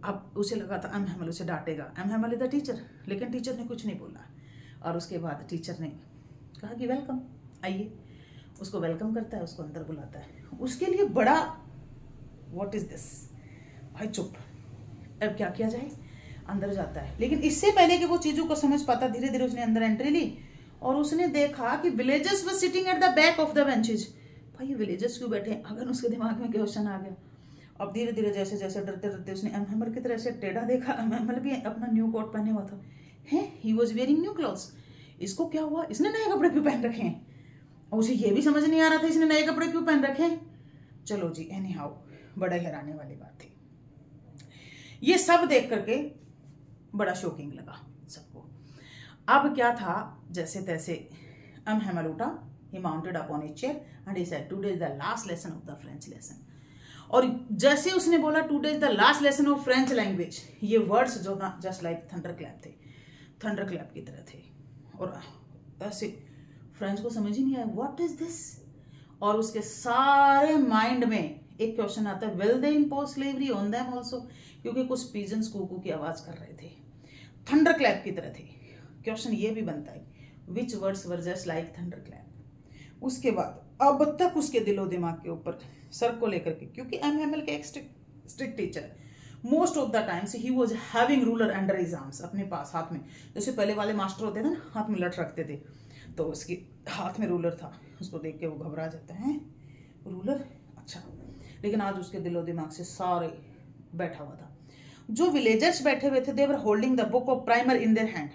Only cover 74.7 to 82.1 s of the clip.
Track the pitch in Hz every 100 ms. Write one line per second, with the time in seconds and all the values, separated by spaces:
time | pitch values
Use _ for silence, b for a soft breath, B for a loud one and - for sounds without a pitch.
74.7 | 233 254 247 - 208 202 220 220 202 180
75.7 | 185 185 156 151 160 - - - - 156
76.7 | - - - B B B B - 285 320
77.7 | 330 247 - 202 175 - - - - B
78.7 | B B B - 220 240 208 214 220 196
79.7 | 151 - - - B B B - 180 247
80.7 | 208 190 196 175 175 165 - - 160 165
81.7 | - 175 - -